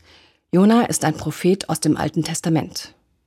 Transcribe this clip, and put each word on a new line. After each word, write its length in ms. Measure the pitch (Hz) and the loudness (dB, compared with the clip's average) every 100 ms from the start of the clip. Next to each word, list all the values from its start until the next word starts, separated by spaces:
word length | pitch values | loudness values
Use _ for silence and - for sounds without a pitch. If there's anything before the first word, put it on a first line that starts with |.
| _ _ _ _ _ | _ _ _ _ _
Jona 340 | 175 202 233 | 4 4 4
ist 200 | - - | 2 0
ein 140 | 156 151 | -2 -2
Prophet 500 | 156 - 180 190 - | -6 -2 0 0 -2
aus 140 | 165 | -2
dem 160 | 156 147 | 0 0
Alten 260 | 147 170 | -2 -4
Testament. 720 | 156 165 170 156 - - - _ _ _ | -4 -4 -2 -2 -2 -10 -14 _ _ _